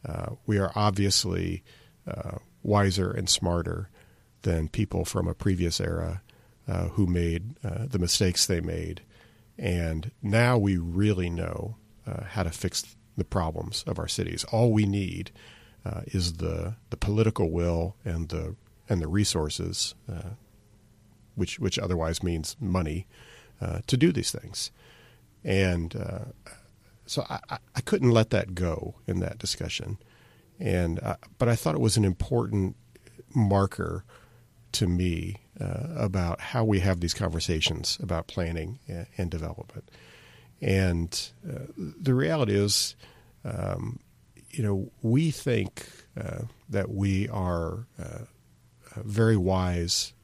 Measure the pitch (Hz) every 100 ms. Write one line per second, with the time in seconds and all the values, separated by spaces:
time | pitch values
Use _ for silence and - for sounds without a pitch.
0 | - 82 87 - - 104 98 104 104 95
1 | 98 - 101 87 90 87 _ - - _
2 | - - - 95 - _ - 104 101 92
3 | 92 - 90 - 90 85 85 82 98 -
4 | - _ _ _ - 82 78 - 104 92
5 | 87 95 90 85 104 92 87 - 87 82
6 | 82 90 - - - _ - 87 87 95
7 | 92 87 85 85 104 147 107 87 113 98
8 | 87 - 95 90 - 87 82 82 82 82
9 | - - - _ - - - 87 82 80
10 | 98 - 104 107 120 123 101 92 85 87
11 | 104 92 87 85 85 82 - 113 _ -
12 | - 92 95 107 85 - 92 - - -
13 | _ - - 101 82 80 85 - - 85
14 | 82 - 87 82 - 113 120 107 104 101
15 | 95 85 95 - - - - - - 85
16 | - 95 87 82 82 82 85 113 - -
17 | 104 104 110 - 87 85 85 82 90 -
18 | - 82 82 80 80 - - - - 92
19 | 160 180 104 170 - - 90 - - -
20 | - 87 92 107 - - _ - _ _
21 | _ _ - - 90 - 98 - 98 87
22 | 80 82 90 85 78 - 92 92 80 80
23 | - - - - - - 90 82 - 127
24 | 165 - - - - - - _ - -
25 | - - - _ - 98 95 87 82 -
26 | 90 92 - - - - - _ _ _
27 | - - - 117 - - _ - - -
28 | 127 113 110 104 92 90 90 80 - -
29 | - 90 90 113 - - - - - 104
30 | - - - - _ - 147 92 85 82
31 | - - - - 120 113 160 151 117 110
32 | 101 90 - 123 104 101 95 - - -
33 | - - - 139 104 98 98 - 85 87
34 | - - - - _ _ - - 95 87
35 | 90 85 85 101 _ - 98 90 165 170
36 | 110 95 87 - - 127 113 98 95 90
37 | 85 - 90 82 - 80 - 80 - -
38 | 95 82 80 - 85 85 80 127 - 90
39 | 85 - 87 85 78 82 82 - - -
40 | - - - - - - 101 95 95 85
41 | 85 - - - 180 127 - - 165 -
42 | 147 127 151 160 113 101 104 - - -
43 | - - - _ - 92 95 90 - 120
44 | _ _ _ - - - 107 98 101 -
45 | 110 123 160 - - 113 98 - - -
46 | - - - 85 117 - - 101 95 104
47 | 101 95 104 110 90 85 82 92 120 -
48 | - 80 117 _ _ _ _ _ - -
49 | 107 104 113 110 92 92 92 87 87 -
50 | - -